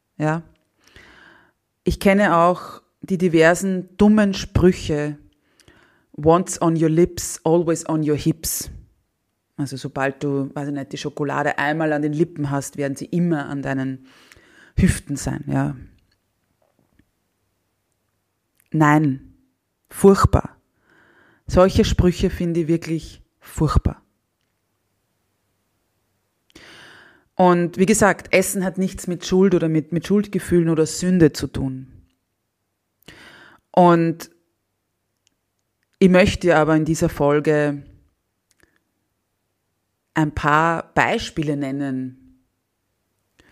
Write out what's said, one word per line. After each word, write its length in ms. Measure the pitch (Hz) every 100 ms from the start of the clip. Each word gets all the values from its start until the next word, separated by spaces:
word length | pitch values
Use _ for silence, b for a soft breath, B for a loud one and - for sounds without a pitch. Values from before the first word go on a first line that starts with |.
| _ -
ja. 260 | 151 160 - _ _ b b b b b b b b _ _ _
Ich 160 | - -
kenne 360 | 202 196 202 170
auch 440 | 175 180 - - _ _
die 160 | - 185
diversen 720 | 180 160 160 175 196 185 180 -
dummen 360 | 208 214 202
Sprüche, 840 | 190 - - 180 180 - 151 147 147 _ b b b b b b b b -
„Once 460 | 151 170 185 -
on 180 | 170 165
your 80 | 160
lips, 520 | 156 175 - - -
always 420 | 165 170 165 160 -
on 200 | 160 151
your 80 | 147
hips.“ 540 | 160 - - - - - - _ _ _ _ _ _ -
Also 200 | 139 131
sobald 460 | 139 139 135 135
du, 320 | 147 139 135
weiß 140 | 147 143
ich 60 |
nicht, 180 | 143 135
die 60 | 151
Schokolade 600 | 151 151 143 139 147 -
einmal 340 | 143 156 156
an 100 | 151
den 100 | 151
Lippen 380 | 151 170 - 143
hast, 260 | 139 135 -
werden 200 | 139 135
sie 100 | -
immer 400 | 175 175 156 131
an 140 | 139
deinen 460 | 135 135 131 131 b b b b b b b -
Hüften 380 | 180 - - 143
sein, 280 | 135 131 143
ja. 280 | 139 143 131 - _ _ _ _ _ _ _ _ _ _ _ _ _ _ _ _ _ _ _ _ _ _ _ _ _ _ _ _
Nein, 640 | 156 151 151 151 131 - _ _ _ _ _ _
furchtbar. 680 | - 196 196 - - - _ _ b b b b b b b -
Solche 380 | 185 185 -
Sprüche 460 | 214 - 180 175 190
finde 300 | - 175 165
ich 80 | 156
wirklich 520 | 165 160 160 - - _ _
furchtbar. 600 | - - 151 - - - _ _ _ _ _ _ _ _ _ _ _ _ _ _ _ _ _ _ _ _ _ _ _ _ _ B B B B B B B B
Und 420 | - 180 175 175 175
wie 100 | 190
gesagt, 460 | 214 208 180 -
Essen 320 | 185 190 202
hat 140 | 185 185
nichts 280 | 185 - -
mit 200 | 165 -
Schuld 280 | 185 196
oder 140 | 175 160
mit, 240 | 160 156
mit 140 | 170 -
Schuldgefühlen 640 | 208 202 190 - 175 165
oder 160 | 160 156
Sünde 460 | - 180 185 156
zu 160 | - 139
tun. 400 | - 135 131 131 - _ _ _ _ _ _ _ _ _ _ B B B B B B _
Und 560 | - 175 170 165 165 - _ _ _ _ _ _ _ _ _ _ _ _ _ _ _ _ _
ich 100 | 190
möchte 380 | 180 202 - 175
dir 120 | 156
aber 180 | 151 156
in 80 |
dieser 240 | 156 160 165
Folge 760 | - 143 147 151 151 147 143 - - _ _ _ _ _ _ _ _ _ _ _ _ _ _ _ _ _ _ _ _ _
ein 200 | - 151
paar 600 | 151 156 147 165 165 -
Beispiele 600 | - 123 220 - - 151 143
nennen, 880 | 139 139 139 131 127 123 _ _ _ _ _ _ _ _ _ _ _ _ b